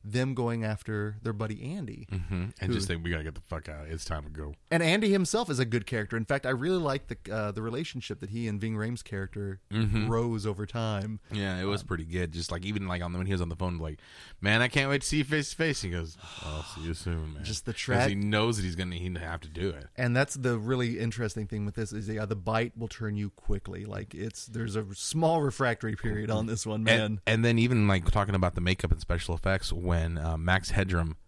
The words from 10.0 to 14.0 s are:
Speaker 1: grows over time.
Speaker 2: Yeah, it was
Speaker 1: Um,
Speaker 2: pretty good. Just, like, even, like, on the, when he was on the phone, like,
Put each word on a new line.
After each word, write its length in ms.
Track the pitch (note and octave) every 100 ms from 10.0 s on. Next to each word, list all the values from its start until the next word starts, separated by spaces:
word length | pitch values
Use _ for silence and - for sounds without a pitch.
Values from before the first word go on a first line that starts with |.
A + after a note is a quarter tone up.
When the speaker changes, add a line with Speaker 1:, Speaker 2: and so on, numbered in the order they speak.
| G#2+
Speaker 1:
grows 400 | A2+ A#2 A2 G#2+
over 180 | F#2+
time. 560 | G#2 A#2+ A2 G#2 G#2 G#2+ -
Speaker 2:
Yeah, 300 | G#2+ G2 F2+
it 40 | F#2+
was 160 | G2+
Speaker 1:
Um, 40 | -
Speaker 2:
pretty 160 | E2+ E2
good. 260 | F2+ E2+
Just, 180 | E2 E2+
like, 140 | E2+
even, 220 | F#2+ G#2 F#2+
like, 140 | F2+
on 100 | F2
the, 60 | F2+
when 80 | F#2
he 60 |
was 80 | F#2+
on 80 | E2+
the 60 | E2
phone, 200 | F#2 E2+
like, 240 | D#2+ D2+